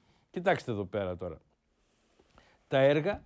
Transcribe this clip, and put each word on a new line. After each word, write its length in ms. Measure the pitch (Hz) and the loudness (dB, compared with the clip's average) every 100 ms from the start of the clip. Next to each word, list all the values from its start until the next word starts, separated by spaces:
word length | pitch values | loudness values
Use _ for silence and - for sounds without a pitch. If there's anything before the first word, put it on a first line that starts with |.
| _ _ _ | _ _ _
Κοιτάξτε 400 | - 180 160 - | -4 0 0 -2
εδώ 140 | 104 | -6
πέρα 320 | 95 107 95 85 | -4 -4 -6 -6
τώρα. 240 | 90 80 _ _ _ _ _ _ _ _ _ _ _ _ _ | -10 -12 _ _ _ _ _ _ _ _ _ _ _ _ _
Τα 100 | 135 | 4
έργα 440 | 135 147 160 208 | 4 4 0 -4